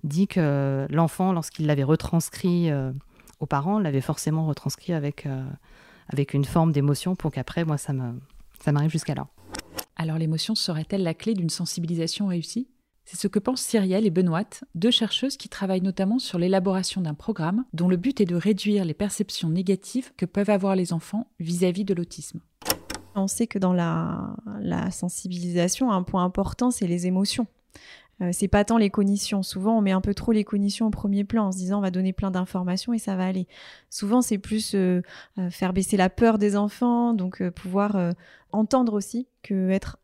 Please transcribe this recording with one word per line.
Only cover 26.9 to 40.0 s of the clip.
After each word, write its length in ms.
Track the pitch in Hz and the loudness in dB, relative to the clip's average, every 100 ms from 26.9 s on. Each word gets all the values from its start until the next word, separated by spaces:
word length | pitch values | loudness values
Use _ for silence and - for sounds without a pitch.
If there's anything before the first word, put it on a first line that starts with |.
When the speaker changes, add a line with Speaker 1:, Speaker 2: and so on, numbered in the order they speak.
| 175 180 | 0 0
Speaker 3:
émotions. 400 | 185 202 - 226 _ _ - - - _ _ | 0 0 0 -4 _ _ -20 -20 -20 _ _
Euh, 100 | 180 | -4
c'est 160 | 180 196 | 0 2
pas 180 | 208 | 2
tant 120 | 208 226 | 4 4
les 120 | 208 | 4
cognitions. 540 | 202 196 202 - 202 | 2 2 2 0 -2
Souvent, 340 | 190 190 196 226 | -4 -2 0 2
on 20 | |
met 100 | 202 | 4
un 100 | 190 | 2
peu 140 | 190 | 0
trop 160 | 202 - | -2 2
les 140 | 220 | 2
cognitions 420 | 202 202 202 196 226 | 2 0 0 0 -2
au 40 | |
premier 340 | 208 208 202 | 0 0 0
plan 240 | 202 226 202 | 0 0 0
en 40 | |
se 40 | 185 | -2
disant, « 220 | 185 202 | -2 0
On 40 | |
va 80 | 190 | 0
donner 220 | 180 190 | 0 0
plein 180 | 185 196 | 0 -2
d'informations 600 | 185 180 190 180 185 - | -2 -2 -2 -2 -2 -2
et 60 | 233 | -2
ça 180 | 214 190 | -2 -2
va 100 | 185 | 0
aller. » 220 | 185 180 - - - _ | -2 -4 -10 -20 -20 _
Souvent, 320 | - 202 240 | -8 2 2
c'est 160 | 247 202 | 4 -2
plus, 380 | - 214 214 202 | -2 -4 -2 0
euh, 260 | 185 180 175 - - - | 2 2 -2 -12 -14 -6
euh, 120 | 180 | -6
faire 220 | - 185 | -2 -2
baisser 240 | 180 190 202 | 0 0 4
la 120 | 185 | 2
peur 300 | - 233 214 | 4 4 4
des 160 | 208 | 2
enfants, 600 | 202 208 - 247 240 240 | 2 0 0 2 2 2
donc, 280 | 226 185 - | 0 -2 -2
euh, 80 | 180 | -4
pouvoir, 460 | 175 180 185 208 202 | -4 -2 0 2 2
euh, 160 | 175 170 - - _ | 0 -2 -8 -20 _
entendre 400 | 196 220 262 247 | 0 2 4 4
aussi 340 | 208 196 233 254 _ | 0 -4 -6 -8 _
que 280 | - 196 185 | -4 0 2
être 280 | 190 - - | 0 -2 -14